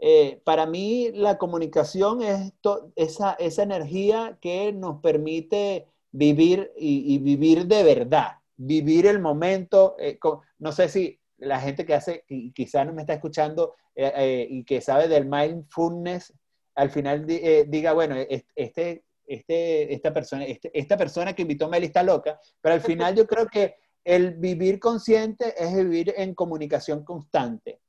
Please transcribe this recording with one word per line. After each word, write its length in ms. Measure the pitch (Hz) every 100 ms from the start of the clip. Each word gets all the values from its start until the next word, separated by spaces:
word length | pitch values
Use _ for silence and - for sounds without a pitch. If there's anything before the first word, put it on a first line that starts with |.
eh, 400 | 156 156 139 131 -
para 200 | 156 160
mí 460 | 175 202 247 233
la 240 | 208 208 196
comunicación 840 | 175 170 160 160 147 185 202 240
es 320 | 214 196 190 -
to-, 300 | 202 202 - -
esa, 380 | 156 - 196
esa 300 | 160 170 -
energía 760 | 202 185 143 185 202 220 226 -
que 300 | 175 180 208
nos 300 | 202 180 147
permite 840 | 165 147 156 165 160 202 202 180 - _ _
vivir 600 | 131 147 147 165 185 196 -
y, 360 | 156 139 143
y 40 | 139
vivir 460 | 139 139 160 160 180
de 160 | 214
verdad, 540 | 165 123 120 143 104 - _ -
vivir 500 | 131 156 147 165 196
el 120 | 208
momento, 760 | 165 147 175 190 175 196 190 -
eh, 180 | 143 -
co-, 240 | 160 147 _ _
no 120 | 151
sé 180 | 151 170
si 300 | 196 170 - _ _
la 220 | 135 131
gente 260 | 139 139 165
que 80 |
hace, 320 | 147 175 170 -
qui-, 260 | 135 120
quizá 320 | 131 120 143 143
no 80 |
me 80 | 160
está 120 | 151
escuchando, 640 | 151 160 156 151 156 160 - _ -
eh, 160 | 139 139
eh, 320 | 135 127 120
y 140 | 131
que 160 | 117 131
sabe 260 | - 135 165
del 180 | 147 135
mindfulness, 1080 | 143 151 170 147 165 170 175 175 180 - _ _ _ _ -
al 140 | 143
final 360 | 147 139 151 151
di-, 140 | 165
eh, 220 | 165 156 147
diga, 240 | 151 160
bueno, 220 | 160 156 131
es-, 300 | 131 127 - -
este, 480 | 147 - 175 165 _ _ -
este, 680 | 127 - 165 170 156 143
esta 200 | 143 156
persona, 320 | 151 - 139 135
este, 260 | - 165
esta 240 | 156 139 196
persona 360 | 156 170 180 190
que 60 |
invitó 240 | 165 143 160
a 40 |
Meli 180 | 175 170
está 160 | 175
loca, 360 | 185 165 151 151 _ _
pero 120 | 156 165
al 60 |
final 340 | 160 165 175 202
yo 120 | 220
creo 200 | 220 226
que 280 | 214 196 - _ _ 175
el 300 | 180 180 165
vivir 440 | 180 170 185 202
consciente 760 | 233 226 - 220 220 220 233 170
es 140 | 170 190
vivir 380 | 185 165 175 196
en 160 | 190
comunicación 720 | 180 175 160 151 147 - 151
constante, 760 | 147 175 - 151 123 110 - -